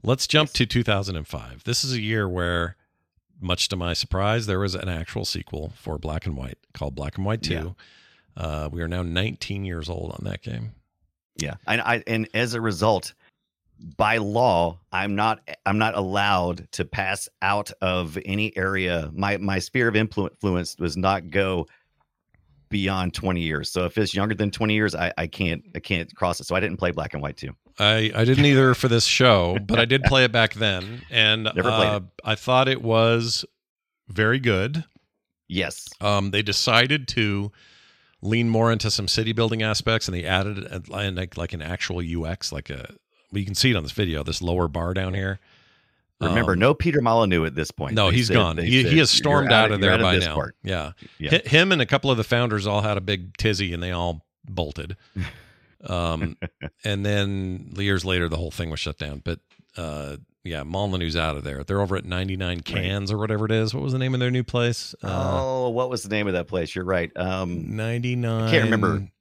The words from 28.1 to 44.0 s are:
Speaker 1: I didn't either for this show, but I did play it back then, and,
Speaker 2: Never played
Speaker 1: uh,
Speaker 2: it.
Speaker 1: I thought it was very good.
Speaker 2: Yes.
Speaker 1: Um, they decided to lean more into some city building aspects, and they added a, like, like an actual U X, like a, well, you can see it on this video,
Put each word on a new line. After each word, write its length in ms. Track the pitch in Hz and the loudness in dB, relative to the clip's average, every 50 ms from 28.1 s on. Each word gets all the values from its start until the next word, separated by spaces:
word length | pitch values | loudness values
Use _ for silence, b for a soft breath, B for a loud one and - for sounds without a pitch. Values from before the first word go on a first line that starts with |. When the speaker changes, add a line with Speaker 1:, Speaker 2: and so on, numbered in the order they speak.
| - | 2
Speaker 1:
I 80 | 110 113 | 2 4
didn't 220 | 120 131 - 147 | 4 6 6 6
either 280 | 147 139 131 135 131 120 | 6 8 8 8 6 4
for 140 | - - | 4 4
this 160 | 127 117 117 - | 4 4 4 4
show, 520 | - - - 127 127 110 95 87 87 92 98 101 | 2 4 6 6 6 8 6 4 2 0 -2 0
but 140 | 98 113 113 | 2 4 4
I 60 | 117 | 4
did 180 | 117 135 135 127 | 4 2 2 4
play 200 | 117 135 131 127 | 4 4 6 4
it 80 | 120 | 4
back 220 | 110 120 113 110 - | 4 4 2 2 2
then, 480 | 104 113 104 95 90 92 101 117 123 - - | -2 -2 0 0 -2 -6 -8 -12 -14 -14 -2
and, 320 | 127 117 110 110 107 110 110 | 2 4 4 4 4 2 0
Speaker 2:
Never 180 | 107 - 180 - | -2 -2 0 0
played 240 | 123 113 110 107 107 | 2 2 2 2 2
Speaker 1:
uh, 80 | 104 | 2
Speaker 2:
it. 60 | 101 92 92 _ - - | -2 -6 -10 _ -10 -4
Speaker 1:
I 120 | 110 110 | -4 -4
thought 340 | - - 127 127 127 135 131 | -2 0 2 4 4 4 4
it 120 | 131 - | 0 0
was 600 | - 113 113 113 113 113 117 117 117 117 - - - _ _ _ _ _ _ _ _ _ _ _ _ | 2 2 4 4 6 4 4 2 2 -2 -4 -4 -6 _ _ _ _ _ _ _ _ _ _ _ _
very 320 | - 95 95 107 110 120 135 | -8 0 2 2 4 2 2
good. 460 | 127 120 101 92 98 127 147 165 160 _ _ _ _ _ _ _ _ _ _ _ _ _ | 2 2 2 2 0 -2 -4 -6 -6 _ _ _ _ _ _ _ _ _ _ _ _ _
Speaker 2:
Yes. 400 | 87 92 90 73 - - - - - _ | -2 -2 -2 -2 -6 -12 -16 -18 -12 _
Speaker 1:
Um, 320 | 101 101 101 101 98 98 | 0 0 2 2 0 0
they 100 | 92 101 | 0 0
decided 680 | 107 104 98 - - 127 113 117 120 131 147 151 131 - | 0 0 0 0 2 4 4 4 4 4 0 -2 -2 -4
to 420 | - 120 110 104 101 101 101 101 b b b b b b b b b b b b b b | -2 0 0 2 0 -2 -2 -6 b b b b b b b b b b b b b b
lean 260 | - 101 110 117 117 117 | -4 0 0 2 2 2
more 220 | 113 113 113 117 | 4 4 4 4
into 180 | 113 104 107 110 | 2 2 0 -2
some 200 | - - 101 90 | -2 -2 0 0
city 240 | - - 113 113 110 | 0 0 0 0 0
building 280 | 110 113 110 113 110 | 0 0 0 0 -2
aspects, 460 | 110 110 104 - - 113 113 110 - | 0 0 -2 0 0 0 0 0 0
and 80 | - 90 | -2 -4
they 80 | 90 85 | -4 -2
added 360 | 85 92 92 98 104 104 98 | 0 0 0 0 -2 -6 -8
a, 220 | - - - 92 82 | -10 -10 -10 -12 -12
like, 480 | - - 98 101 98 92 90 92 90 - | -8 -6 -4 -4 -4 -4 -4 -6 -6 -6
like 160 | 85 85 82 | -8 -6 -6
an 100 | - 85 | -6 -8
actual 400 | 76 80 90 - - - 87 87 | -6 -8 -6 -6 -6 -6 -4 -4
U 240 | 90 82 85 85 80 | -4 -4 -4 -4 -4
X, 280 | 80 90 - - - 76 | -4 -6 -6 -6 -8 -8
like 160 | 71 - - | -8 -10 -10
a, 260 | 69 67 - - - _ _ _ _ _ _ _ | -12 -12 -12 -14 -18 _ _ _ _ _ _ _
well, 80 | 95 104 | -4 -4
you 60 | 98 | -4
can 100 | 98 98 | -2 -2
see 160 | - - 131 | 2 2 2
it 40 | 117 | 2
on 80 | 92 76 | 0 -2
this 80 | - | -6
video, 320 | - - | -4 -2